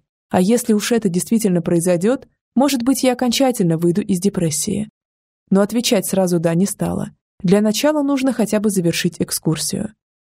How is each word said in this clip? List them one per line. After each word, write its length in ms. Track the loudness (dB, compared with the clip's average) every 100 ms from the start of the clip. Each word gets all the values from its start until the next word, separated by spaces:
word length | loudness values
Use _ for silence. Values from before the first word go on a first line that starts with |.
| _ _ _
А 100 | 0
если 320 | 2 2 2
уж 200 | 0 0
это 160 | 0 0
действительно 540 | -2 0 0 2 0
произойдет, 680 | 0 0 2 0 0 -2 -6 _ _
может 280 | 0 2 2
быть, 200 | 0 0
я 100 | 0
окончательно 680 | 0 -2 2 0 2 0 2
выйду 240 | 2 0
из 180 | 0 -2
депрессии. 680 | 0 0 -2 -2 -4 -4 -6 _ _ _ _ _ _
Но 120 | 2
отвечать 440 | 2 0 0 0 0
сразу 320 | 0 2 2
«да» 160 | 0
не 120 | 0 0
стала. 440 | -2 -6 -4 -8 -12 _ _
Для 200 | 2 2
начала 420 | 2 0 0 0
нужно 300 | 0 0 -2
хотя 280 | 0 -2 0
бы 100 | 0
завершить 500 | 0 0 -2 -4 -4
экскурсию. 760 | -6 -4 -4 -4 -4 -6 -8 -12 _ _